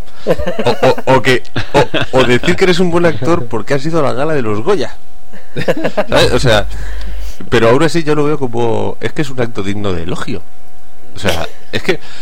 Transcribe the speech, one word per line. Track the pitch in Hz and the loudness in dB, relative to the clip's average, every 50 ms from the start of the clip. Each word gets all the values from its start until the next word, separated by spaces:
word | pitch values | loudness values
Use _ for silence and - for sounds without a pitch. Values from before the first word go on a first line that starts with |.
| - - - - - | -2 -2 -2 -2 0
O, | 180 165 - - 180 - - - 240 226 - - | 0 0 0 0 -2 -2 0 0 0 0 2 2
o, | 131 - 240 - - 131 | 2 2 2 2 2 2
o | 127 | 2
que, | 101 127 127 113 - - - 117 - - | 2 2 0 0 0 0 0 0 0 0
o, | - - - - - 143 127 - - 131 | 2 2 2 2 0 0 0 0 0 2
o | 123 | 2
decir | 117 123 120 - 170 175 | 2 2 2 2 0 0
que | - | 2
eres | 190 180 175 170 | 2 2 2 2
un | 185 170 | 2 2
buen | 165 175 175 | 2 2 2
actor | 165 147 117 127 160 170 165 120 | 0 0 0 0 0 0 0 0
porque | - 123 107 101 - 143 | 0 -2 -2 0 0 0
has | 139 131 | 0 0
ido | 165 170 165 | 0 0 0
a | |
la | 143 120 | 0 0
gala | 113 123 143 160 | 0 0 -2 0
de | 156 139 | 0 0
los | 117 107 104 104 | 0 0 0 0
Goya. | 113 175 208 151 110 - - - - - - - - - - - - - - 151 165 - - 320 320 - - 208 - - | 0 0 0 0 0 -2 -2 -2 -2 -2 -2 -2 -2 -2 -2 -2 -2 -2 -2 0 0 0 0 0 0 0 0 0 0 0
¿Sabes? | - - - - | 0 2 2 2
O | - 123 | 2 2
sea, | 143 120 107 104 98 - - - - - - - - - - - - - - - - - | 2 2 2 2 2 0 0 -2 -2 -2 0 0 0 0 0 0 0 0 -2 -2 0 0
pero | 127 117 117 113 | 2 2 4 4
aún | 123 143 | 4 4
así | 165 151 160 170 151 | 2 2 2 0 0
yo | 147 151 | 0 0
lo | 151 | 0
veo | 143 147 151 131 | 0 0 0 0
como, | 135 120 113 120 120 113 110 107 104 98 - - | 0 0 0 0 0 0 0 0 0 -2 -2 -2
es | - 113 | -2 -2
que | - 165 | -2 -2
es | 156 131 | -2 0
un | 127 127 | 0 0
acto | 120 120 117 104 95 | 0 0 -2 -2 -2
digno | 101 101 104 101 101 | -2 -2 0 0 0
de | 90 82 82 | 0 0 0
elogio. | 87 156 - - - - - - - - - - - - - - - - - - - - | -2 -2 -2 -2 0 0 0 0 -2 -2 -2 -2 -2 -2 -2 -2 -2 -2 -2 -2 -2 -2
O | - | -2
sea, | - 190 82 82 80 - - - - - | -2 -2 -2 -2 -2 -2 -2 -2 -2 -2
es | - - | -2 -2
que | - - 170 - - - - - | 0 0 0 0 0 0 0 -2